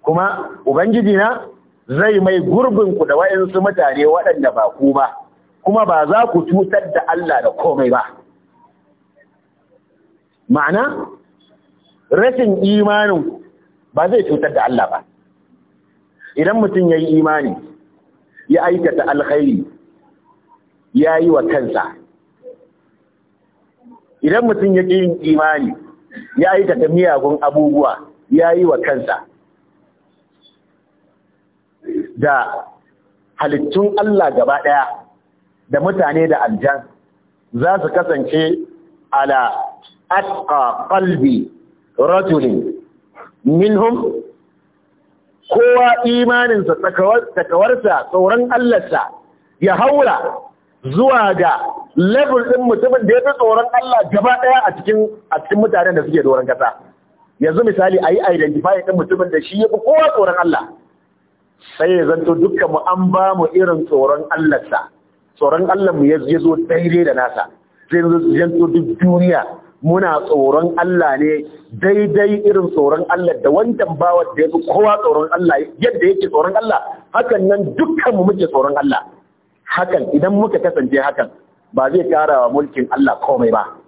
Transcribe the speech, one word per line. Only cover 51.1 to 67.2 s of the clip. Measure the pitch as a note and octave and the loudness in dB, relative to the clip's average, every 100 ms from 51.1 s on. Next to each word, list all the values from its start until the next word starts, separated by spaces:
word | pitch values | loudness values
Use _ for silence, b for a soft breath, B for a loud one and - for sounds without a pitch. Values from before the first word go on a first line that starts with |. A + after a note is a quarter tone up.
| B3+ G#3 | 2 0
ga | F3+ F3 - - - - - | 0 0 -2 -6 -10 -8 -2
level | F#3 A#3+ C#4 B3+ | 2 2 2 0
ɗin | A#3 B3 | 0 0
mutumin | B3 G#3+ B3 B3+ G#3 | 2 0 2 2 2
da | |
ya | A#3+ | 2
fi | C4 | 2
tsoron | C#4 A3+ A3 A#3+ | 0 2 2 0
Allah | B3 B3+ A#3+ - | 0 2 0 0
gaba | G3+ A3+ B3 | 0 0 2
ɗaya | B3+ B3+ | 2 2
a | G#3+ | 0
cikin, | - - G#3+ G#3+ - _ | -4 -2 0 -2 -6 _
a | D#3+ | -6
cikin | - G3+ | -2 0
mutanen | A3 F#3 F3 | 2 2 2
da | E3+ | 0
suke | D3+ D#3 | 0 0
doron | C#3 C3 B2+ | 2 0 0
kasa. | A#2+ A#2+ - - _ _ _ _ _ | -2 -2 -4 -20 _ _ _ _ _
Yanzu | D#3 D#3+ | -2 0
misali, | A#3 F3+ F#3+ F#3+ | 0 2 2 2
a | D#3+ | 2
yi | F#3 G3 | 0 0
identify | D#3+ D3+ D3 F3+ F#3+ | 0 0 -2 -2 -4
ɗin | F3 F#3 | -4 -4
mutumin | D#3+ F#3 F3+ | -2 -2 -2
da | D#3 | -4
shi | - G3 | -4 -2
ya | A3 | 0
fi | G#3+ | 0
kowa | A3+ D#4 B3+ | 2 2 2
tsoron | A3+ F#3 F3+ | 2 0 0
Allah. | E3+ C3+ - - _ _ _ _ _ _ _ _ - - | 0 -2 -6 -20 _ _ _ _ _ _ _ _ -20 -4
Sai | E3 F#3 | 0 2
ya | D3+ | 2
zanto | E3 E3 | 0 0
dukkan | E3 E3 - E3 | 2 0 0 -2
mu | D#3 | -2
an | - F#3 F#3 | -2 0 0
ba | F#3 F#3+ | 2 0
mu | F#3 D#3+ | 0 0
irin | F3+ F#3 D#3+ E3 | 2 2 0 0
tsoron | D3 C3+ D3 D#3 | 0 2 0 -2
Allahnsa. | D#3+ D#3 C#3 - G2 - _ _ _ _ _ | -2 0 0 -2 -6 -6 _ _ _ _ _
Tsoron | C#3+ E3 F#3 | 0 0 0
Allah | F#3+ F#3+ | 0 0
mu | E3 | 2
ya, | C#3 D#3 - | 2 2 0
ya | E3+ | 0
zo | E3 D#3+ | 2 0
daidai | E3 E3 E3+ E3+ | 0 0 2 2
da | E3 | 2
nasa. | B2+ | 0